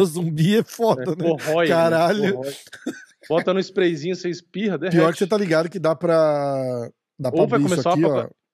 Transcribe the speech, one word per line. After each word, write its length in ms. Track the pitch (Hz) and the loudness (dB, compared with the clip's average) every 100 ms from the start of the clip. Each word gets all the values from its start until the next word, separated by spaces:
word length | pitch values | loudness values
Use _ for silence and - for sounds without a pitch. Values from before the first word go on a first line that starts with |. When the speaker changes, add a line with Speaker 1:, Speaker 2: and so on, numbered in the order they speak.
Speaker 1:
arma. 40 | |
Speaker 2:
zumbi 520 | 185 160 170 151 160 214 | 2 0 -4 0 2 2
é 40 | |
foda, 400 | - - 226 131 | 0 0 0 0
Speaker 1:
É, 40 | 127 | -2
Speaker 2:
né? 100 | 156 | -2
Speaker 1:
corrói, 500 | 170 151 - 160 165 | -2 -2 0 0 2
né? 60 | |
Speaker 2:
Caralho. 600 | 170 165 165 170 208 190 127 | 4 4 4 2 2 0 -2
Speaker 1:
Corrói. 180 | 135 139 - - - - - _ - | -6 -10 -16 -16 -14 -14 -18 _ -4
Bota 240 | 160 175 | -2 0
no 60 | 190 | 0
sprayzinho, 540 | 185 - 180 160 165 180 | -2 0 0 0 -4 -6
você 140 | 180 | -6
espirra, 480 | 151 - 180 214 170 | -8 -10 -6 -4 -4
derrete. 180 | 180 170 | 0 2
Speaker 2:
Pior 140 | 160 | 2
que 60 | 165 | 2
você 80 | 185 | -2
tá 100 | 214 | 0
ligado 320 | 190 160 165 | 0 0 -2
que 100 | 190 | -2
dá 140 | 160 160 | -2 0
pra, 920 | 175 160 156 147 143 135 131 123 117 - _ - | 0 2 2 0 -2 -2 -4 -6 -8 -14 _ -8
dá 120 | 127 | -2
pra 80 | 156 | 0
Speaker 1:
Ou 60 | 147 | 2
vai 100 | 233 | 2
Speaker 2:
abrir 60 | 147 | 0
isso 80 | 175 | 0
Speaker 1:
começar 80 | 175 | 0
Speaker 2:
aqui, 120 | 175 | 2
Speaker 1:
a 40 | 165 | 2
Speaker 2:
ó. 100 | 127 | 0
Speaker 1:
apoca-, 140 | - - _ | -4 -10 _